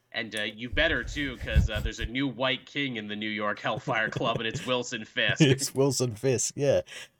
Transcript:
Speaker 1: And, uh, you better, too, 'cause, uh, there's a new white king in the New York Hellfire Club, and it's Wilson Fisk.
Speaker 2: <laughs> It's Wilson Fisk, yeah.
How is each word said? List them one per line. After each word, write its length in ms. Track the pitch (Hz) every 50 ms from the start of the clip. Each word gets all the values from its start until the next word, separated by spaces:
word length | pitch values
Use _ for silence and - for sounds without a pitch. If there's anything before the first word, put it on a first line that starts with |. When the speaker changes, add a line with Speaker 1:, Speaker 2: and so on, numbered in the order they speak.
| _ _ -
Speaker 1:
And, 220 | 113 117 107 107
uh, 100 | 107 104
you 260 | 113 107 107 120 123
better, 340 | - 147 156 165 151 127 113
too, 320 | - - 147 143 135 120
'cause, 320 | 107 - - 110 107 - -
uh, 120 | 110 107
there's 200 | - 113 110 113
a 60 | 113
new 220 | 113 117 131 139 139
white 360 | 110 110 131 131 131 127 -
king 320 | - - 147 139 135 123
in 120 | 110 104 104
the 80 | 104
New 120 | 104 107 107
York 300 | 107 104 104 104 104 -
Hellfire 480 | - 131 - - - 147 120 113 110 107
Club, 300 | - - 143 117 117 117
and 80 | 113
it's 180 | 113 107 147 -
Wilson 380 | 127 127 123 120 - 123 110 107
Fisk. 360 | - - 123 113 104 98 -
Speaker 2:
<laughs> 0 | 160
It's 320 | 135 131 131 - - -
Wilson 400 | 127 135 143 131 - 131 123 104
Fisk, 400 | - - 139 127 107 - - -
yeah. 240 | - 143 139 127 - - - - - - - _